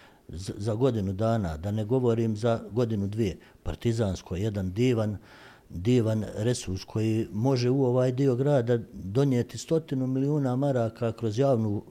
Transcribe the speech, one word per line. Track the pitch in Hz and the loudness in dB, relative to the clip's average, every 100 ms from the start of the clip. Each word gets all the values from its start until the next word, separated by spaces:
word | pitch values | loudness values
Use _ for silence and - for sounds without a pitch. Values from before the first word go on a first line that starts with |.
| - - - | -20 -20 -14
z-, | 80 98 - | -10 -10 -6
za | 107 110 | -4 0
godinu | 135 113 95 | 2 2 -2
dana, | 95 110 113 90 78 | 0 0 2 -2 -4
da | 95 | -4
ne | 107 104 | -4 0
govorim | 131 123 113 117 104 | 2 2 2 0 0
za | 117 113 - | 0 0 -2
godinu | 104 117 107 98 | -2 0 0 -2
dvije. | 107 101 85 - - | -2 -2 -4 -12 -12
Partizansko | - 78 120 113 104 90 - 87 | -8 -4 -2 0 0 -2 -6 -4
je | |
jedan | 110 101 95 | -2 -2 -4
divan, | 92 127 117 107 101 - - - - - | 0 2 2 0 -4 -10 -20 -20 -20 -14
divan | 87 98 123 110 110 101 - | -4 2 4 4 0 -2 -2
resurs | 113 123 - 95 | -2 -2 -4 -8
koji | - 110 110 110 - | -4 -2 0 0 -2
može | 104 131 131 123 | 0 2 2 2
u | 139 127 | 2 2
ovaj | 127 127 | 2 2
dio | 127 139 123 | 2 2 2
grada | 135 139 117 120 - | 2 2 2 0 -2
donijeti | - 90 104 143 120 117 113 | -10 -4 2 2 2 0 -6
stotinu | - 160 160 135 127 | -2 -2 0 -2 0
milijuna | 131 139 151 135 127 | 0 0 0 0 0
maraka | 143 127 113 - 117 | 2 2 0 -2 -4
kroz | 110 113 104 | -2 -2 2
javnu | 139 127 110 104 - | 2 2 0 -2 -6